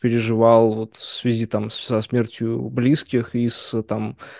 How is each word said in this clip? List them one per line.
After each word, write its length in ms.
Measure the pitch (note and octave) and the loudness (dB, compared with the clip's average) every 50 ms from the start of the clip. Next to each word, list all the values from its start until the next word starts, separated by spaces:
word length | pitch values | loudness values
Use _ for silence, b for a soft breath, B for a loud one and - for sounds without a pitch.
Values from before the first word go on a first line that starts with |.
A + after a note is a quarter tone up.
переживал 760 | - A#2+ A#2 A#2+ A2 A2+ A2+ A2 A2+ A#2 A#2 A2+ A2+ A2+ A2 | -2 0 0 0 0 0 2 4 6 8 8 8 6 4 2
вот 220 | A2 A2 A2 _ | -2 -6 -10 _
в 80 | - - | -16 -14
связи 420 | - - - - B2+ A#2 A2+ A2+ | -12 -12 -6 -2 -2 0 0 -2
там 220 | G#2+ - G#2+ G#2+ A2 | -2 -2 -4 -4 -4
с-, 40 | - - | -8 -10
со 200 | - - A#2+ G#2+ | -6 -2 -2 -2
смертью 720 | G#2+ - B2 B2 A2+ A2+ - - A#2 A2+ A#2 A#2 B2+ B2 | -2 0 0 -2 -2 -2 -4 -6 -6 -4 -4 -4 -6 -6
близких 640 | B2+ B2 A#2+ C3 D3+ D3+ - - - A#2+ A2+ - - | -4 0 2 2 2 2 0 -2 -2 -2 -2 -2 -4
и 140 | A#2+ A#2+ A#2 | -2 -2 -2
с, 340 | - - - - - A2+ A2 | -2 -4 -8 -6 -4 -6 -4
там, 340 | - G#2+ A2 G#2+ G#2 - B B B B | -4 -6 -6 -4 -8 -10 B B B B